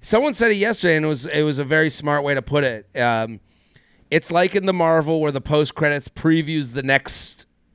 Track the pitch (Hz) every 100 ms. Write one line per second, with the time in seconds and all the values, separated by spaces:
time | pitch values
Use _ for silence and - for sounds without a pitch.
0 | - 214 294 247 233 208 208 220 175 160
1 | 151 147 143 151 151 139 139 156 156 -
2 | 147 147 143 139 117 143 139 110 101 -
3 | 120 113 113 110 _ _ _ _ _ _
4 | _ 156 - 170 185 196 190 185 165 165
5 | 147 160 151 139 - 151 151 - 156 143
6 | - - 160 160 147 156 135 120 131 135
7 | - - - - - _ _